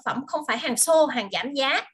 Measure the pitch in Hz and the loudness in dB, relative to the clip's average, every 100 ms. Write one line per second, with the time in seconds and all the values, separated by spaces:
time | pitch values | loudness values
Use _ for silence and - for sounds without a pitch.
0 | - 233 277 311 302 233 277 233 - 320 | -6 -6 -4 -6 -4 -4 -2 0 4 4
1 | 302 247 202 185 226 285 269 349 - | 4 2 -4 -4 -4 -2 0 0 -2